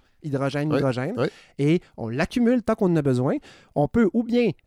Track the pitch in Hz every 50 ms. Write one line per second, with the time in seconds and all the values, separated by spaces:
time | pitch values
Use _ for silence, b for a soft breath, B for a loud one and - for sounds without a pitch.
0 | - _ _ _ - 156 135 135 139 139 127 147 147 151 147 139 143 131 123 123
1 | 131 156 226 175 127 180 b b b b b - 139 147 165 180 b b b -
2 | 113 110 113 131 165 - - 254 240 226 254 247 202 - 220 - 214 180 170 160
3 | 143 139 127 123 127 143 170 - b b b b b b b 160 147 139 - 233
4 | 233 180 - 226 240 233 220 240 240 208 147 - _